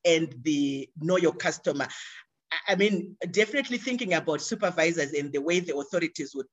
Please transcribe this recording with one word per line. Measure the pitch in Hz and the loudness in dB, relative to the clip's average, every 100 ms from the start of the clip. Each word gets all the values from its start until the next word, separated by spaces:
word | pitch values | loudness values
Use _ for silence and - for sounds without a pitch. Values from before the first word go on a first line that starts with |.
and | 175 165 160 123 | 4 4 2 -4
the | 151 147 143 135 135 160 | 0 2 2 -2 -8 -4
know | 160 185 | 0 4
your | 165 | 4
customer. | 170 175 - 175 139 123 - - - - _ - 160 - | 2 -2 -2 -2 -2 -2 -6 -16 -18 -20 _ -8 -6 0
I | |
mean, | 190 208 180 - - 170 | 2 2 2 -4 -8 -2
definitely | 185 254 285 269 240 | 2 2 2 -2 -4
thinking | 262 247 208 | -2 -2 0
about | 160 160 147 | 0 0 -2
supervisors | - 214 185 170 165 165 139 | -2 -2 0 2 2 2 0
and | 143 143 | -2 -2
the | 139 | -2
way | 147 180 | 0 0
the | 175 139 | 0 -4
authorities | 139 175 165 - 139 | -2 -2 -2 -4 -8
would | 139 131 | -8 -6